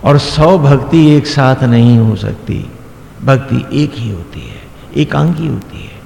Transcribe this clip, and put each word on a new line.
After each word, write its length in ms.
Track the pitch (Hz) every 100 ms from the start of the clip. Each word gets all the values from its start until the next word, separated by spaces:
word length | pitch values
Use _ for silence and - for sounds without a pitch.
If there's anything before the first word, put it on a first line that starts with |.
और 140 | - 143
सौ 400 | - - 156 190
भक्ति 580 | 143 139 120 165 151 151
एक 120 | 143
साथ 360 | - 131 131
नहीं 340 | 127 117 120 120
हो 180 | 110 104
सकती, 560 | 104 - - - 95 - - - - -
भक्ति 600 | - 135 - 120 - 127
एक 80 | 147 143
ही 160 | 113
होती 280 | 92 82 78
है, 220 | 60 - - - - -
एकांगी 500 | 151 147 156 156 160
होती 360 | 117 - -
है। 180 | - -